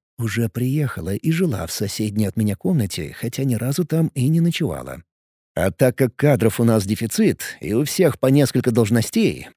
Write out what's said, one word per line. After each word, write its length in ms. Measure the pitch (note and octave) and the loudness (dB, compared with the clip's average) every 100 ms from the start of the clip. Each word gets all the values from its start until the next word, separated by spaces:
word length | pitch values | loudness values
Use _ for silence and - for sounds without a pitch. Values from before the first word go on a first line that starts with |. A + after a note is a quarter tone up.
| _ - | _ -8
Уже 280 | A#2 A#2 A2+ | -4 -2 -4
приехала 680 | A#2+ B2+ D3 C#3 - E2 G2+ | -2 -2 -2 -2 -4 -6 -4
и 160 | D#3+ | -2
жила 340 | D#3+ F3+ F#2+ E2 | 0 0 -2 -6
в 60 | |
соседней 560 | - G2+ - G#2+ G#2 G2+ | -6 -6 -4 -4 -2 -2
от 100 | A2 | 0
меня 180 | G#2 F#2+ | -2 -2
комнате, 600 | F3+ E3 G2 - D2+ - | 0 0 0 -4 -10 -8
хотя 260 | A#2 - C3+ | -8 -4 -2
ни 100 | A2 | -2
разу 280 | B2 C#3+ | -2 -4
там 280 | E3 D#3+ E3 | -2 0 0
и 140 | C3+ B2+ | 0 0
не 140 | E3 | 2
ночевала. 600 | E3+ - C3 C#2 B1+ C2 - _ _ _ _ - | 2 0 -4 -6 -10 -14 -18 _ _ _ _ -2
А 160 | F#2+ | -2
так 260 | - B2+ - | 2 2 4
как 180 | C3 - | 0 2
кадров 440 | D3 A#2 A2 - | 2 4 2 2
у 60 | A#2 | 2
нас 200 | A2 F#2+ | 2 0
дефицит, 560 | G#2+ A#2 - G#3 - - - | -2 -2 0 0 0 -8 -10
и 120 | D#2 | -2
у 100 | A2+ | -2
всех 360 | D3 - E3 - | 0 2 2 2
по 80 | C3+ | 2
несколько 420 | C#3+ C3+ B2+ B2 | 4 4 2 2
должностей, 800 | A#2 G#2 A#2 - A3+ F3 C2 - | 2 4 2 2 0 0 -2 -10